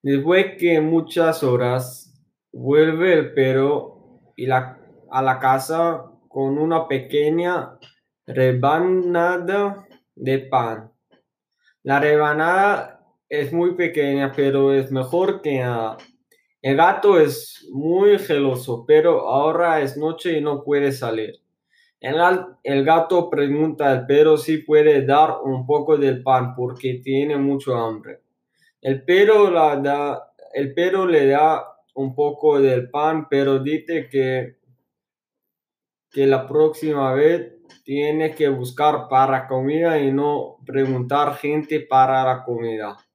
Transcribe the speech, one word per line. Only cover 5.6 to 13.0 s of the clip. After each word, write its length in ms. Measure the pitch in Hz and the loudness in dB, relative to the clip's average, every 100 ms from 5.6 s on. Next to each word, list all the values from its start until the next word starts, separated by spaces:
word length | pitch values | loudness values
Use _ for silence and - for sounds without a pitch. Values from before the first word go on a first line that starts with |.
| - 160 170 165 - _ _ | -2 -2 -2 -4 -12 _ _
con 300 | 135 135 143 | -6 -4 -2
una 280 | 156 165 165 | -2 -2 -2
pequeña 920 | 135 127 147 151 165 175 175 - - _ _ _ _ - | -6 -4 -2 0 0 -2 -4 -8 -18 _ _ _ _ -10
rebanada 1600 | 123 131 127 135 156 180 185 180 175 170 180 175 196 202 202 - _ _ | 0 0 2 2 2 2 0 0 0 0 -2 -4 -2 -4 -6 -18 _ _
de 240 | _ 127 135 | _ -4 -4
pan. 540 | 131 127 117 110 110 _ _ _ _ _ _ _ _ _ | -2 -2 -2 -8 -14 _ _ _ _ _ _ _ _ _
La 180 | 135 139 | 0 2
rebanada 1000 | 151 151 151 151 160 185 202 202 - - | 4 2 2 0 0 2 2 0 -6 -16